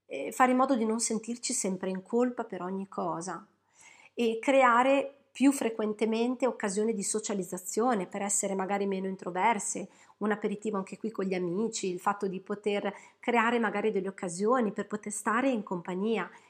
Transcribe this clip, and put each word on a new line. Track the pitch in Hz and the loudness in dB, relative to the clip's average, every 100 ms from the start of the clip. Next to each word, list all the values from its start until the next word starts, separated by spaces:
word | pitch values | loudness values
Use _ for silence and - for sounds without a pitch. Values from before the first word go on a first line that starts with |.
| - | -12
eh, | - - | -8 -4
fare | 220 254 | 2 4
in | 254 | 6
modo | 269 262 | 4 2
di | 220 | 2
non | 220 | 0
sentirci | - 220 220 240 - | 0 -2 -4 -8 -4
sempre | 247 202 185 190 | -2 -2 -2 -4
in | 185 | -6
colpa | 185 233 247 240 | -2 0 0 0
per | 233 185 | -8 -6
ogni | 180 190 196 | -6 -6 -8
cosa | - 175 160 180 180 208 _ _ _ - - - | -6 -4 -4 -6 -10 -12 _ _ _ -20 -20 -12
e | - 233 226 | -2 0 0
creare | 277 269 247 233 262 277 269 - _ | 4 6 8 6 6 4 2 -6 _
più | - 269 | 4 4
frequentemente | 269 233 226 214 208 226 220 240 254 247 | 6 0 -2 -2 0 0 2 0 2 0
occasioni | 233 208 196 220 | 0 -2 0 0
di | 202 | 0
socializzazione | 190 214 - 202 175 180 - - 247 214 180 | -2 -4 -4 -4 -4 -8 -6 0 2 2 -2
per | 202 | -4
essere | 202 - 196 196 | -2 -2 0 -2
magari | 190 202 202 | -2 0 0
meno | 190 190 | -2 -4
introverse, | 190 185 175 214 214 - 190 190 - - - | -6 -6 0 2 2 -2 -6 -8 -14 -20 -4
un | 214 | -2
aperitivo | 208 214 202 220 196 | 0 -2 -4 -4 -4
anche | 190 190 | -4 -6
qui | 220 | -8
con | 220 190 | -4 -2
gli | |
amici, | 185 180 180 226 - 196 | -2 -2 -2 -2 -2 -4
il | 180 | -2
fatto | 208 196 190 | -2 -2 -2
di | 185 | -6
poter | - 202 208 202 202 196 - _ | -8 -6 -2 -2 -2 -6 -14 _
creare | - 240 220 233 | 0 2 4 4
magari | 220 202 214 | 2 0 0
delle | 196 185 | 0 -2
occasioni | 190 185 170 208 262 214 | -4 -6 -2 2 2 2
per | 196 202 | -2 -6
poter | 202 208 | -6 -8
stare | - - 220 269 | -6 -2 0 2
in | 240 | 0
compagnia | 196 180 170 180 214 214 175 - - | -2 -6 -6 -4 -2 -2 -4 -10 -20